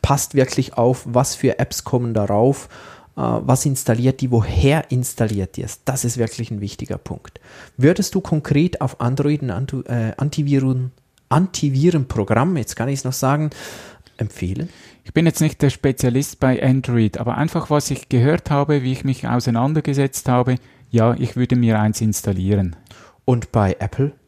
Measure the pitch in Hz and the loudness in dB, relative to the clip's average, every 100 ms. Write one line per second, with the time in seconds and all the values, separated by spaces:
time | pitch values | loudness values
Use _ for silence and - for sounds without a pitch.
0 | - 143 - 139 127 - 131 - 117 127 | 2 0 0 0 2 0 -2 2 2 0
1 | - 120 135 - 131 - - - - 127 | 0 0 0 0 -2 0 -4 -4 -4 -2
2 | 120 113 101 104 123 143 - - - - | 0 -2 0 4 4 2 -6 -20 -20 -20
3 | - - 123 117 127 131 147 131 - 117 | -18 -6 -2 -2 0 0 0 -2 0 0
4 | 127 131 131 120 104 - 135 156 - 123 | 0 0 0 0 2 2 2 2 0 -4
5 | 120 - 113 104 92 - - - - 135 | -4 -2 -2 -2 -4 -6 -10 -8 -6 -2
6 | 127 120 113 - 113 104 101 - - 98 | -4 -2 -4 -4 -8 -6 -8 -10 -10 -10
7 | - - - - - - - - 135 180 | -10 -14 -14 -20 -20 -20 -18 2 2 4
8 | 196 190 - 156 - 139 180 - 131 - | 0 -2 0 -2 2 2 2 0 -6 -2
9 | 120 139 147 147 131 95 135 135 - 120 | -2 0 0 0 -2 -4 -4 -6 -4 -2
10 | 110 - 147 147 143 139 131 127 127 _ | -2 -2 -4 -2 0 2 2 0 -4 _
11 | _ _ _ 135 185 - 147 135 165 165 | _ _ _ 2 2 0 0 4 4 2
12 | 127 - 98 110 156 170 107 - 120 139 | -2 -2 0 2 2 0 -4 -6 -4 -4
13 | 127 127 131 147 156 - - - - - | -4 -2 0 0 -2 -6 -16 -16 -20 -20
14 | - - 107 - 90 95 170 - - - | -20 -8 -8 -4 -6 -4 -8 -12 -20 -20
15 | - - 165 - 156 - 143 - 139 131 | -4 2 2 2 0 2 0 2 -2 0
16 | 123 123 139 - 131 127 135 131 127 120 | 0 0 -2 0 0 2 2 2 2 2
17 | 110 - 120 123 151 165 - 147 - 139 | 2 0 -4 -2 -2 -2 0 0 0 -8
18 | - 131 127 160 - 143 143 147 127 135 | 0 2 4 2 0 0 2 0 0 -2
19 | 135 131 117 120 123 113 131 156 147 139 | -2 -4 -2 -2 0 0 0 0 0 0
20 | 135 - - 123 123 127 - _ - 117 | -2 -2 0 2 2 0 -4 _ -2 2
21 | 113 120 127 - 123 123 117 107 107 107 | 4 2 -2 -2 0 2 4 4 2 0
22 | 110 101 - 95 95 101 92 82 _ - | 0 0 -2 -2 2 2 0 -4 _ -20
23 | - _ - 123 - 117 98 - 101 - | -20 _ 0 0 0 0 2 0 -4 -2
24 | 143 - | -4 -4